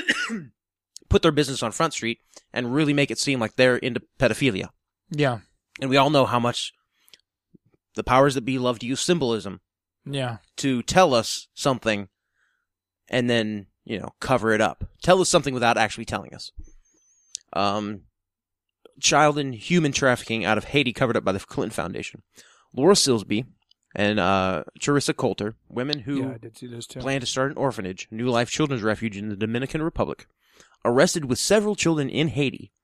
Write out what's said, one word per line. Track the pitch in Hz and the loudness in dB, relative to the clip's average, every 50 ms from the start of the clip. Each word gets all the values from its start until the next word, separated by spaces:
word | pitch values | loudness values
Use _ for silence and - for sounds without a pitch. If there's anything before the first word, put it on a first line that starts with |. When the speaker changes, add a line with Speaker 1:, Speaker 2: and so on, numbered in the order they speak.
| - - - - 1077 - - 208 156 117 - _ _ _ _ _ _ _ _ - - - | 4 2 -4 -4 -6 -6 -8 -8 -10 -12 -18 _ _ _ _ _ _ _ _ -20 -4 0
Speaker 1:
put | - - | 2 2
their | - 165 | 4 4
business | 147 139 151 131 139 123 123 | 2 2 0 0 -2 -4 -6
on | 113 | -6
Front | 101 - 165 156 - | -2 -2 -2 -2 -2
Street | - - 113 117 - _ _ _ - - _ - | -4 -6 -6 -6 -6 _ _ _ -20 -20 _ -6
and | 110 123 120 123 | -6 -4 -2 0
really | 147 160 143 143 | 2 2 2 2
make | 143 143 135 | 2 2 0
it | 127 - | 0 -2
seem | - 143 139 127 | -2 0 0 0
like | 113 107 - | -2 -2 2
they're | - 127 127 123 - | 4 4 4 4 2
into | - 127 120 - - _ _ - | 0 -2 -4 -4 -6 _ _ 0
pedophilia. | 135 113 110 - 143 131 101 92 - - - _ _ _ _ _ _ _ | 2 2 2 2 2 0 0 0 -4 -8 -12 _ _ _ _ _ _ _
Speaker 2:
Yeah. | - 147 147 135 120 104 - _ _ _ _ _ - - | -4 -2 0 0 0 -2 -8 _ _ _ _ _ -12 -8
Speaker 1:
And | - 135 | -4 2
we | 127 139 | 4 4
all | 135 143 | 4 4
know | 156 143 127 | 4 4 4
how | 101 120 120 | 4 2 0
much | 117 120 117 - - - - _ _ _ _ _ _ _ - _ _ _ _ _ _ _ _ _ _ _ _ _ _ _ _ | 0 0 -2 -4 -6 -8 -10 _ _ _ _ _ _ _ -20 _ _ _ _ _ _ _ _ _ _ _ _ _ _ _ _
the | - - | -8 -2
powers | - 127 131 139 143 131 | 2 4 4 4 4 2
that | 135 113 | 0 -2
be | 120 131 131 | -4 -2 -2
love | 123 123 123 107 | -2 -2 -2 -4
to | - | -4
use | 123 135 123 | -6 -6 -2
symbolism | - - 180 170 139 117 117 107 85 101 92 90 - _ _ _ _ _ _ _ _ | 0 0 0 2 0 0 -2 -2 -4 -8 -12 -14 -16 _ _ _ _ _ _ _ _
Speaker 2:
Yeah. | 139 139 139 131 123 117 - - _ _ - | -10 -6 -6 -4 -6 -6 -10 -14 _ _ -4
Speaker 1:
to | - 139 131 120 113 | -2 0 0 0 -2
tell | - - 180 190 160 131 | 2 4 4 6 6 6
us | 117 110 - - - - - _ | 4 2 0 -4 -8 -10 -14 _
something | - - 143 131 117 - 113 107 101 101 98 _ _ _ _ _ _ _ _ _ _ _ _ _ _ _ _ _ _ _ - | -4 -2 0 0 0 0 -2 -2 -2 -4 -8 _ _ _ _ _ _ _ _ _ _ _ _ _ _ _ _ _ _ _ -4
and | - 127 120 120 | -2 0 0 2
then, | 120 117 110 107 107 104 95 - _ _ _ | 2 0 0 -2 -4 -8 -10 -14 _ _ _
you | - 113 95 | -10 -8 -8
know, | - - - _ | -8 -10 -12 _
cover | - - 135 123 101 113 110 | -4 -2 0 0 2 2 2
it | 107 | 2
up. | 110 92 69 - - - - _ | 2 0 -2 -4 -10 -12 -12 _
Tell | - - 180 190 | 2 4 6 6
us | 180 - | 6 4
something | - 170 135 143 131 | 2 2 2 0 -2
without | 123 117 117 113 104 | 0 2 2 2 2
actually | 110 104 - - 113 | 0 0 -2 -6 -8
telling | - - 101 90 62 - | -8 -8 -8 -8 -10 -16
us. | - - - - - - - - - _ _ _ _ _ _ _ _ _ _ - - _ _ - | -18 -18 -18 -16 -18 -18 -18 -20 -20 _ _ _ _ _ _ _ _ _ _ -16 -16 _ _ -4
Um, | 85 98 101 98 107 104 104 107 95 - _ _ _ _ _ _ _ _ _ _ _ _ _ _ _ - - _ - | -2 0 0 0 -2 -4 -6 -8 -12 -14 _ _ _ _ _ _ _ _ _ _ _ _ _ _ _ -20 -20 _ -4
child | - - 165 143 151 147 147 147 | 0 2 4 6 6 4 4 2
and | 143 135 127 | -2 -4 -6
human | 107 - - 170 180 156 143 | -8 -2 0 2 2 4 2
trafficking | 131 - 143 131 123 117 - - 113 113 98 | 2 2 2 2 2 2 -2 -4 -4 -2 0
out | 98 107 104 | 0 0 0
of | - | 0
Haiti | - - 147 139 123 107 | 0 0 0 0 0 0
covered | - 135 113 117 110 | 0 0 0 2 0
up | - | 0
by | 98 | 0
the | 95 98 | -2 -2
Clinton | - - - - 131 110 - | -4 -8 -6 -6 -6 -4 -4
Foundation. | - 76 - - - 82 - - - - _ _ - - _ _ _ _ _ - | -6 -6 -6 -6 -8 -10 -12 -14 -18 -20 _ _ -20 -20 _ _ _ _ _ -4
Laura | 120 131 180 202 | 2 4 6 6
Silsby | - - - 139 113 95 - 107 104 131 - - _ _ _ _ _ _ _ - | 6 4 4 2 0 0 -2 -4 -4 -4 -6 -12 _ _ _ _ _ _ _ -4
and, | 87 104 104 107 104 | -2 0 0 2 2
uh, | 87 92 98 95 92 92 92 78 - - - - | 2 2 2 2 2 0 -2 -4 -6 -10 -12 -6
Charissa | - - 143 143 - - 151 | -2 0 2 2 2 0 -2
Coulter, | - - 117 95 - 104 104 113 - _ - | -2 -2 -2 -2 -2 -4 -6 -8 -10 _ -12
women | - 120 123 143 147 147 | -8 -8 -6 -4 -6 -6
who | 101 117 143 135 135 | -6 -6 -4 -4 -4
Speaker 2:
Yeah, | 135 127 | -6 -8
I | 117 | -10
did | 110 113 110 - | -14 -18 -18 -18
see | 127 123 | -16 -14
those | 117 117 113 - | -14 -14 -14 -14
too. | - 131 | -12 -8
Speaker 1:
plan | 123 131 135 139 | -4 -4 -2 -2
to | 123 | -2
start | - - 135 131 139 | -4 -2 -2 -2 -2
an | 156 - | -2 -2
orphanage, | 131 135 117 - 95 92 95 95 - - | -2 -2 -2 -4 -6 -8 -8 -10 -12 -12
New | - 110 120 123 | -8 -4 -2 0
Life | 120 117 120 - | 2 0 0 0
Children's | - - 156 143 139 120 101 | 0 0 0 0 0 0 0
Refuge | 110 107 - 110 113 98 98 | 0 0 0 -2 -4 -6 -6
in | 101 110 | -6 -6
the | 104 | -4
Dominican | 95 107 110 113 120 131 135 - 160 | -4 -2 -2 -2 -2 -4 -4 -4 -4
Republic, | 151 170 - - 110 73 71 - - _ _ _ _ _ _ - - _ _ _ - | -4 -4 -2 -2 -4 -4 -4 -8 -14 _ _ _ _ _ _ -20 -20 _ _ _ 0
arrested | 120 120 127 156 185 - 175 147 | 2 4 6 6 4 4 0 -2
with | 123 123 - | -2 -2 0
several | - - 196 220 208 208 208 | 2 2 4 4 4 2 0
children | - - 170 165 151 143 127 | 0 0 2 2 2 0 -2
in | - 117 156 160 | 0 0 0 0
Haiti, | 107 131 143 127 - - - - _ _ | 0 0 -2 -2 -2 -6 -10 -18 _ _